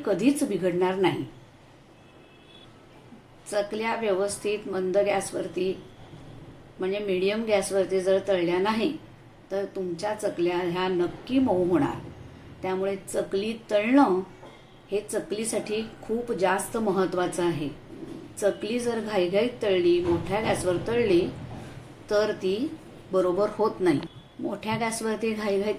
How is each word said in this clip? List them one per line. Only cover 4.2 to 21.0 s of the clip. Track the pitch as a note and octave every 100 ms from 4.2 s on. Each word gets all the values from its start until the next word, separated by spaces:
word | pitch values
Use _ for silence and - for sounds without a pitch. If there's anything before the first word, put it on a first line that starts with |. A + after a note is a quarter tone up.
| G3+ G3+ G#3 G#3 G#3
मंद | F#3+ F#3 F#3+
गॅसवरती, | G3+ G3 F#3 F3+ F#3 - F#3 - - - - - - - - - - -
म्हणजे | F#3 G3+
मीडियम | G#3 F#3 F#3+ G#3+
गॅसवरती | A3+ G3+ F#3+ F#3+ F3+ F#3
जर | F#3 F#3+ F#3+
तळल्या | F#3 E3+ F3+
नाही, | G3+ A3 A3+ - - - - - -
तर | G3 G3
तुमच्या | G3 F3+ E3+ G#3
चकल्या | G#3+ G3+ - F3 F3
ह्या | F3+ F3+ F#3
नक्की | F3+ F3 - - C4
मऊ | B3+ F#3
होणार. | F3 E3 C#3 - - - - - - -
त्यामुळे | F#3 F#3 G3 G3
चकली | - G#3+ - G3 G#3+ A3 -
तळणं | G#3 A3 C4+ A#3+ F#3 F#3+ - - - - - -
हे | G3+
चकलीसाठी | G#3 G#3+ - G#3 A3 G#3+ - G#3+ A3 -
खूप | - A3+ A#3+
जास्त | G3 F#3 G3 - A3+
महत्त्वाचं | G#3+ F#3 F3+ F3 F3+ F3
आहे. | F3 D3+ C#3+ - - - - - - -
चकली | G3+ - G#3+ A#3+
जर | A#3 A3+
घाईघाईत | G#3+ G#3 F3 G3 A#3+ -
तळली, | G#3+ F#3 F3 F3
मोठ्या | F3 E3+ E3 G3+
गॅसवर | A3 F#3+ F3+ F3 F#3
तळली, | A#3+